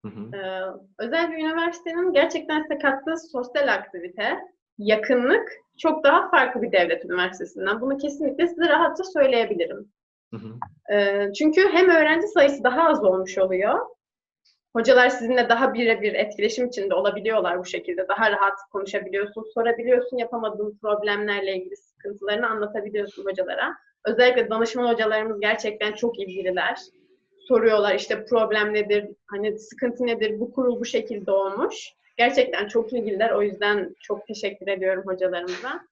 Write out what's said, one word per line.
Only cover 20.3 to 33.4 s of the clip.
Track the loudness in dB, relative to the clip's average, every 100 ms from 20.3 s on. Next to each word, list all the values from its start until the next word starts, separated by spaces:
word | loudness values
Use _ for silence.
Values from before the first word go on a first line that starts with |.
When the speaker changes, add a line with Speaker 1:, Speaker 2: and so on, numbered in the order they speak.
| -6 -6 -6 -8 -6
Speaker 2:
problemlerle | -4 -2 -2 -2 -2 -2 -2 -6
ilgili | -8 -16
sıkıntılarını | _ _ -14 -8 -4 -2 -2
anlatabiliyorsun | -2 -4 -6 -6 -6 -6 -8 -8
hocalara. | -4 -4 -2 -4 -6 _ _ -4
Özellikle | 4 6 6 0
danışman | 0 -2 0 0
hocalarımız | 2 2 0 -2 -2
gerçekten | 0 0 -4 -4 -4
çok | -2 -4 -4
ilgililer. | -8 -4 -4 -2 -2 -4 -12 _ _ _ _ _ 2
Soruyorlar | 4 6 4 4 0
işte | 0 -6 0
problem | 2 2 2 2
nedir, | 0 2 0 -2 -16 _
hani | -6 -4 -4
sıkıntı | -12 -6 -4 -2 -2
nedir, | 0 -2 -2
bu | -4
kurul | 0 0 0
bu | -2
şekilde | -4 -4 -8 0
olmuş. | 0 0 -2 -4 -4 -16 _ _ 0
Gerçekten | 2 4 0 0 -2
çok | -2 -2
ilgililer, | -4 -4 0 0
o | 2